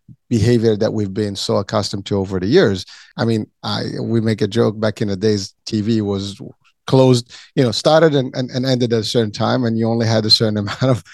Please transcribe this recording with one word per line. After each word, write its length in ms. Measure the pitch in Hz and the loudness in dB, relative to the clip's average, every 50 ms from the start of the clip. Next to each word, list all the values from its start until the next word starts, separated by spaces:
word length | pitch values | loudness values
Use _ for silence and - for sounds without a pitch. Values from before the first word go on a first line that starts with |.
| _ - - _ _ - | _ -20 -20 _ _ -2
behavior 460 | 123 110 104 123 120 113 113 113 107 | 0 2 2 4 4 4 4 2 2
that 180 | 98 110 104 104 | 2 0 -2 -2
we've 200 | 110 104 95 95 | -2 -4 -4 -4
been 220 | 110 107 101 98 | -4 -4 -4 -6
so 220 | - - - 110 | -6 -4 -2 -2
accustomed 500 | 104 101 - 113 107 101 - - 98 98 | -2 -2 -2 -4 -4 -4 -4 -6 -8 -6
to 100 | - 104 | -4 -2
over 220 | 98 95 95 95 92 | -2 -2 -2 -4 -4
the 80 | 90 | -2
years. 400 | 104 147 196 170 107 98 90 - - - - - _ - | 2 2 4 4 2 0 -4 -8 -12 -18 -20 -20 _ -8
I 80 | - 117 | -4 -2
mean, 200 | 117 113 107 - - _ _ | -2 -2 -2 -4 -8 _ _
I, 220 | - 107 104 - - - - - | -8 -8 -6 -6 -6 -8 -8 -6
we 180 | 123 110 113 117 | -4 -2 -2 0
make 220 | 107 113 107 98 | 0 0 -2 -2
a 60 | 107 | -2
joke 320 | 98 101 117 117 113 104 110 | -2 0 0 0 0 0 -2
back 200 | 110 107 - - | -2 -2 -2 -2
in 100 | 113 101 | -4 -4
the 60 | 98 | -2
days, 380 | 92 107 110 107 101 95 - _ _ - | 0 0 0 0 0 -4 -8 _ _ -10
T 160 | - 113 107 | -6 -4 -2
V 200 | 101 113 117 110 | 0 0 0 0
was 400 | 104 101 101 98 101 101 98 - - - - _ _ _ _ _ - | 0 -2 -4 -4 -6 -8 -10 -14 -16 -18 -20 _ _ _ _ _ -4
closed, 440 | - 135 131 131 127 127 120 - _ - - - - - | 2 4 6 6 6 6 4 0 _ -18 -20 -16 -6 0
you 80 | 147 | 0
know, 100 | 131 117 | 0 0
started 440 | - - - 156 156 160 165 160 143 | 0 0 2 4 6 6 6 4 4
and, 200 | 139 127 127 - | 2 -2 -2 -4
and, 140 | 127 127 117 | -6 -6 -4
and 160 | - 127 127 | -4 -4 -2
ended 260 | 135 127 123 123 110 | 0 0 0 0 0
at 100 | 117 113 | 0 0
a 20 | 101 | -2
certain 280 | - - 123 110 104 | 0 0 0 0 0
time, 320 | 104 - 110 110 120 127 123 | -2 -2 -2 0 0 0 0
and 140 | 113 113 | 0 0
you 100 | 113 113 | 0 0
only 200 | 113 117 117 113 | 0 0 0 0
had 180 | 110 113 113 107 | 2 2 2 2
a 60 | 107 | 2
certain 260 | - - 117 107 107 | 2 2 2 0 0
<laughs> 0 | |
amount 240 | 107 101 104 - - | -2 -4 -4 -4 -2
of, 220 | 123 135 127 95 - - | 0 0 0 0 -4 -12